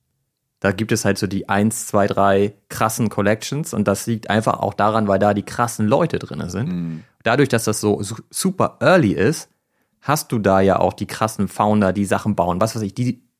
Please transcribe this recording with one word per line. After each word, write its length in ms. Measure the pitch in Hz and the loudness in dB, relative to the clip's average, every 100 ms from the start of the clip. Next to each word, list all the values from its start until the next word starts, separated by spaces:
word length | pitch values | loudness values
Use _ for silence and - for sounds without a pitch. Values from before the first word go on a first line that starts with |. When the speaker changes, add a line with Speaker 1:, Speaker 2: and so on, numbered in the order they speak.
| _ _ _ _ _ _ | _ _ _ _ _ _
Speaker 1:
Da 100 | 98 | -2
gibt 200 | 98 110 | 0 -2
es 140 | 110 104 | 0 0
halt 120 | 101 | 0
so 80 | 101 | -2
die 220 | 98 - | -4 -2
eins, 380 | 98 107 - - | 0 0 -2 -2
zwei, 180 | 104 101 | 0 2
drei 480 | - 98 98 101 - - | 2 2 4 0 -4 -12
krassen 400 | - 110 - 113 | -2 -2 0 -4
Collections 640 | - 101 113 - 139 160 | 0 0 0 -2 -8 -6
und 140 | - 101 | -2 0
das 180 | 98 - | 0 -2
liegt 240 | 110 - | -6 -2
einfach 300 | 104 107 - | 0 0 -2
auch 160 | 101 - | -2 0
daran, 320 | 101 110 104 | 0 2 2
weil 100 | 95 | 2
da 160 | 104 | 2
die 80 | 101 | 0
krassen 460 | - - 120 - 107 | -4 -4 -4 0 0
Leute 320 | 135 170 - | 2 2 -2
drinne 320 | - - 82 | -8 -10 -8
sind. 180 | 92 143 | -6 -4
Speaker 2:
Mhm. 340 | 87 85 80 - _ | -4 -6 -8 -14 _
Speaker 1:
Dadurch, 260 | - 123 139 | -2 2 2
dass 140 | 113 | 2
das 180 | - 107 | 0 -2
so 200 | 107 101 | 0 0
su-, 180 | 101 113 - | -4 -10 -12
super 480 | - 190 185 107 - | -4 -2 0 -2 0
early 340 | 135 185 117 | 2 4 4
ist, 360 | 78 101 160 - _ _ _ _ _ | 2 0 0 -8 _ _ _ _ _
hast 300 | - 151 - | -2 -2 -2
du 60 | 120 | 0
da 220 | 101 95 | 4 4
ja 160 | 95 92 | 4 4
auch 140 | 90 | 0
die 140 | - 104 | -2 -8
krassen 400 | - 110 - 98 | -4 -4 -2 -4
Founder, 460 | - 107 107 95 | 0 2 2 2
die 120 | 92 98 | 0 0
Sachen 300 | 101 110 101 | 0 0 0
bauen. 260 | 90 87 | 0 2
Was 140 | 110 113 | 0 -2
weiß 80 | |
ich, 100 | 104 | -6
die 300 | - 123 - _ _ | -4 -4 -4 _ _